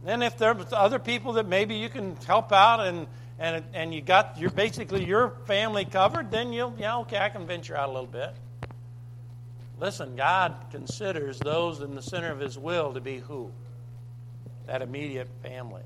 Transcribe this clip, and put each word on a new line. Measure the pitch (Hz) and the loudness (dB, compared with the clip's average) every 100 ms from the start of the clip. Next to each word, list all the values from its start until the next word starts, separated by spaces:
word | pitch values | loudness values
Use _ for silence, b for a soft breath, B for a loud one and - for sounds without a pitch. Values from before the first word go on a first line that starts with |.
Then | 151 233 | 0 2
if | 240 - | 2 4
there's | 220 226 180 | 4 4 0
other | 226 202 262 | 6 6 6
people | - 240 254 | 0 -2 0
that | 226 214 | 0 2
maybe | 185 208 214 | 2 2 -2
you | 226 | -4
can | 262 196 - - | -4 -6 -8 4
help | 202 220 | 4 8
out | 196 208 233 | 10 10 10
and, | 190 175 147 B B B | 2 -2 -6 B B B
and, | 165 165 - | -2 -2 -4
and | 185 165 | -6 -4
you | 160 | -4
got | 143 185 214 - | 6 8 8 0
your, | 175 | -2
basically | - 214 247 185 190 | 2 0 0 -4 -2
your | 175 202 240 - - | 2 4 2 0 0
family | 202 220 208 | 2 4 0
covered, | 190 190 196 - 202 | 0 4 4 4 -2
then | 220 240 | -2 -2
you'll, | 233 247 233 | -2 -4 -2
yeah, | 208 240 | -2 -2
okay, | 226 208 | -2 0
I | 202 | 0
can | 208 170 | -2 -6
venture | 175 - 151 | -8 -6 -4
out | 139 | -2
a | |
little | 131 123 | -4 -6
bit. | 120 139 - - - - - - - - - - - - - - - | -6 -8 -8 -14 -14 -14 -14 -16 -16 -16 -16 -16 -16 -16 -16 -16 -6
Listen, | 175 - 139 123 | -6 -4 -8 0
God | 143 185 180 - - | 4 4 2 0 -12
considers | 147 131 - 202 170 139 123 | -12 -10 -6 -4 -2 -4 -4
those | 139 156 170 151 | 0 2 0 -2
in | 143 139 | -8 -8
the | |
center | 120 180 170 | -6 -4 -4
of | 143 | -4
his | 139 123 | -6 -6
will | 151 175 151 | -2 0 0
to | 131 | -2
be | 123 131 | -6 -8
who? | 123 143 110 - - - - - - - - - - - - | -8 -10 -10 -12 -16 -16 -16 -16 -14 -16 -14 -14 -14 -14 -6
That | 127 | -6
immediate | 127 135 147 131 123 - | -6 -6 -6 -6 -8 -12
family. | - 127 123 104 | -12 -12 -12 -12